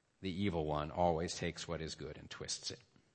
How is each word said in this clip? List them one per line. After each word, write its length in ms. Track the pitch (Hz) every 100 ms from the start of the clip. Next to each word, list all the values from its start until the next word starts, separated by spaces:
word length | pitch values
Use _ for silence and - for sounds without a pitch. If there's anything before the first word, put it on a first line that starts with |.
| _ _
the 80 | 95
evil 340 | 87 101 85
one 260 | 76 76 76
always 440 | - 87 80 87
takes 340 | - 87 - -
what 140 | 80
is 140 | 78 -
good 200 | 71 73
and 140 | -
twists 400 | - 67 - -
it. 80 | - - - _